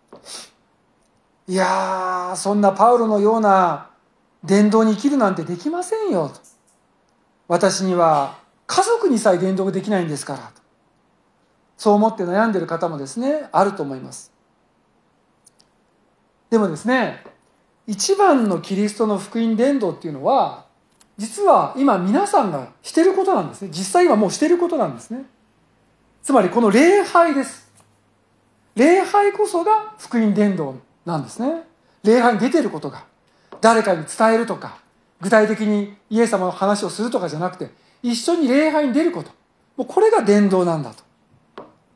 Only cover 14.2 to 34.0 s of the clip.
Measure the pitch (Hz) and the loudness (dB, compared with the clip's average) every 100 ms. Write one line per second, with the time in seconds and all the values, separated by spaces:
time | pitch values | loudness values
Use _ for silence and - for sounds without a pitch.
14.2 | - _ _ _ _ _ _ _ _ _ | -20 _ _ _ _ _ _ _ _ _
15.2 | _ _ _ _ _ _ _ _ _ _ | _ _ _ _ _ _ _ _ _ _
16.2 | _ _ _ 226 202 151 220 254 190 - | _ _ _ 0 0 -4 -2 -2 -2 -6
17.2 | - _ _ _ _ _ - 202 - 392 | -18 _ _ _ _ _ -10 -6 -2 2
18.2 | 392 277 220 196 - 196 208 - 220 202 | 4 4 2 -2 -4 -2 -2 -2 -2 -2
19.2 | 196 233 226 220 254 277 196 147 165 143 | -4 -4 -2 2 2 0 -2 -6 -10 -6
20.2 | 156 262 170 - - _ _ _ _ - | 0 0 0 -6 -20 _ _ _ _ -12
21.2 | 220 - 392 240 143 - 277 196 180 262 | -12 0 4 4 2 -2 0 0 0 0
22.2 | 403 370 214 147 123 _ - - 359 381 | 0 0 0 -4 -10 _ -4 2 2 2
23.2 | 381 311 156 - 190 156 190 359 359 214 | 0 -2 -4 -10 -12 -10 -2 2 4 4
24.2 | 196 - 311 349 349 320 180 120 - 240 | 2 0 0 2 0 -2 -4 -6 -14 -14
25.2 | 269 _ _ _ _ _ _ _ _ _ | -16 _ _ _ _ _ _ _ _ _
26.2 | - 269 185 233 226 208 330 403 370 349 | 0 2 2 2 2 4 6 4 4 2
27.2 | 339 277 262 - _ _ _ _ _ _ | 2 0 -4 -10 _ _ _ _ _ _
28.2 | _ _ _ _ _ - 285 370 349 403 | _ _ _ _ _ 2 4 4 4 2
29.2 | 403 403 415 349 359 440 427 - - 233 | 2 0 -2 0 0 0 -2 -14 -6 0
30.2 | 220 202 208 175 143 131 - _ - 165 | 0 2 0 0 -6 -10 -20 _ -8 -8
31.2 | 139 - 247 330 - _ _ _ 202 240 | -8 -6 -6 -6 -10 _ _ _ 2 4
32.2 | 233 214 240 330 220 156 147 - - _ | 4 2 0 0 -2 -6 -12 -14 -20 _
33.2 | _ _ _ - 226 226 208 170 | _ _ _ 0 2 4 2 -2